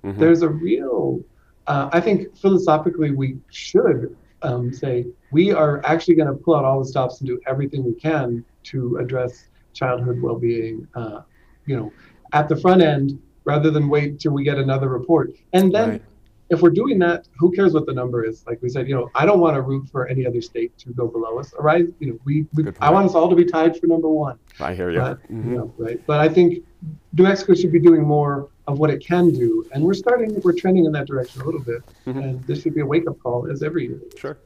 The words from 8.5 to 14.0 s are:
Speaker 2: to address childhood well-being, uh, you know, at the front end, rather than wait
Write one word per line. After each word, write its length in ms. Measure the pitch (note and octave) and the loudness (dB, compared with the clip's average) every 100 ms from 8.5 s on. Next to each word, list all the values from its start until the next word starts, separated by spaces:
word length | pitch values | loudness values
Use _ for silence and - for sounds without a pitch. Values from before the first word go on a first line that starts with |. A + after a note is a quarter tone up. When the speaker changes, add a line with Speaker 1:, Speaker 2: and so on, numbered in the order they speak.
| _ | _
Speaker 2:
to 340 | - C3+ B2 A#2+ | -10 -8 -6 -4
address 480 | B2 B2+ B2 - _ _ _ | -4 -4 -6 -8 _ _ _
childhood 480 | - C3 B2 B2 A#2+ | -6 -4 -4 -4 -4
well-being, 680 | A#2 A2+ A#2+ A#2 A2+ A2 - | -4 -2 -2 -2 -6 -10 -14
uh, 280 | A#2+ A2 G#2 - _ _ _ | -12 -12 -12 -20 _ _ _
you 120 | - B2+ | -8 -6
know, 140 | G#2+ _ _ _ _ | -8 _ _ _ _
at 140 | D3 D3 | -2 -2
the 80 | D3+ | 0
front 260 | F3+ F#3 | 4 6
end, 360 | D#3+ D3 C#3 C#3 _ _ | 4 2 -2 -6 _ _
rather 260 | - D3 D#3 | -4 0 2
than 180 | D3+ C#3+ | 2 0
wait 300 | D3 | 0